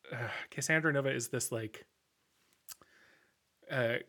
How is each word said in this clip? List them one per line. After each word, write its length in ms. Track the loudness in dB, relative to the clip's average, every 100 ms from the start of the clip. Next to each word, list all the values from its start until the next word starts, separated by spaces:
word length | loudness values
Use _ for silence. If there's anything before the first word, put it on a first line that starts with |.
| -12
uh, 40 | -8 -6 -8 -8
Cassandra 400 | -4 2 4 4
Nova 180 | 4 2
is 160 | 0 0
this, 220 | -2 -2
like, 320 | -4 -6 -10 -20 _ _ _ _ _ _ _ -20 -20 -20 -20 -20 _ _ _ _ _ -4
uh, 220 | 0 2 0